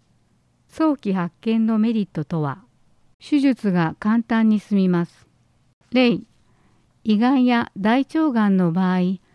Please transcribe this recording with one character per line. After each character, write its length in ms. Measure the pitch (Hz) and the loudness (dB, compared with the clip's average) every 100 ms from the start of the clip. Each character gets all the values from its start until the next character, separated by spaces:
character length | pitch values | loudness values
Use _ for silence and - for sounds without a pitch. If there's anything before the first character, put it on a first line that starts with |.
| _ _ _ _ _ _ _ | _ _ _ _ _ _ _
早 280 | - 320 277 | -2 -2 0
期 160 | 208 | -2
発 220 | 190 175 _ | -4 -4 _
見 240 | 226 226 220 | -4 -2 0
の 120 | 220 | 0
メ 140 | 220 | 0
リ 100 | 220 | -2
ッ 40 | 196 | -4
ト 180 | - | -6
と 180 | 151 170 | -6 -4
は、 200 | 147 131 _ _ _ _ _ _ | -4 -8 _ _ _ _ _ _
手 220 | - 294 | -4 0
術 300 | 277 240 208 | 0 0 0
が 240 | 180 160 156 | 0 -2 -4
簡 220 | 214 233 | -2 -2
単 260 | 226 226 220 | 0 0 2
に 100 | 214 | 0
済 160 | - | 0
み 140 | 202 190 | 0 2
ま 180 | 175 170 | 0 -2
す。 200 | _ _ _ _ _ _ _ - | _ _ _ _ _ _ _ -4
例、 280 | 247 247 202 - _ _ _ _ _ _ _ | 0 2 0 -6 _ _ _ _ _ _ _
胃 140 | - 208 | -2 0
が 140 | 247 | 2
ん 120 | 269 | 2
や 260 | 247 240 - - | 2 0 -2 -4
大 240 | 196 247 | 0 0
腸 320 | 269 320 311 | 0 -2 0
が 160 | 233 208 | 0 2
ん 80 | 190 | 2
の 160 | 175 | 2
場 220 | 170 185 | 0 0
合、 240 | 185 180 190 _ | 0 -2 -4 _